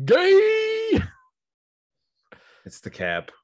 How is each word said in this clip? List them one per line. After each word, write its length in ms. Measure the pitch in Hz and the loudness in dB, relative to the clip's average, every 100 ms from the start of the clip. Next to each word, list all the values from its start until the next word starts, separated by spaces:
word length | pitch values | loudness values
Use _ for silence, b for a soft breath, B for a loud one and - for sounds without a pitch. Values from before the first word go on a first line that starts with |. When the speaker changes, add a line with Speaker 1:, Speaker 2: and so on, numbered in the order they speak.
Speaker 1:
"Gay!" 960 | 135 277 370 392 427 440 440 440 453 381 - - _ _ _ _ _ _ _ _ _ _ _ B B B | 0 2 4 4 4 0 -2 -4 -2 -2 -2 -12 _ _ _ _ _ _ _ _ _ _ _ B B B
Speaker 2:
It's 160 | - - | -20 -18
the 100 | - | -16
cap. 400 | - 90 85 - - | -8 -6 -6 -8 -20